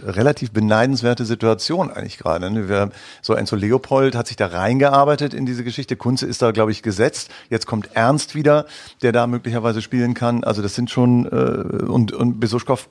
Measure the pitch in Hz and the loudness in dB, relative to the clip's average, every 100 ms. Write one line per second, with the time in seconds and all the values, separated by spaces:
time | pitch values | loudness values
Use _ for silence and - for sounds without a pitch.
0 | 98 95 135 147 120 107 107 107 127 131 | -2 0 2 2 -4 -2 2 4 2 2
1 | 120 120 113 117 113 110 - 170 185 - | 0 0 -2 0 2 0 -2 -2 -4 -6
2 | 101 - - 82 90 110 98 101 101 - | -12 -6 -2 -2 -2 -4 0 0 0 -4
3 | - - - 113 107 107 104 127 - 135 | -20 -14 -2 -2 0 -2 2 0 2 2
4 | 135 120 - 110 98 87 98 131 143 139 | 2 0 -6 -4 -4 -2 0 2 4 6
5 | 143 147 147 120 131 123 120 113 131 123 | 4 2 -2 -4 -6 -4 -6 -8 -8 -4
6 | 120 131 139 117 120 107 110 110 113 95 | -2 -2 -4 0 0 2 0 0 -4 0
7 | 123 - - - - 113 - 110 - 113 | 0 0 -12 -18 -6 -6 -4 -6 -4 0
8 | 117 147 - 147 151 151 147 - - - | 2 2 -2 -2 2 2 0 -14 -20 -2
9 | 123 117 120 120 117 117 113 110 107 127 | 0 2 0 -2 -4 -2 0 -2 -2 -2
10 | 120 120 120 120 - 104 101 - 120 - | 0 0 -2 0 -2 -2 -4 -4 -4 2
11 | 123 123 - 131 127 - - - - 123 | 4 4 2 0 0 -2 -4 -4 0 2
12 | 107 - 120 110 113 120 - 127 - | 0 0 -2 0 -2 -2 -2 -4 -4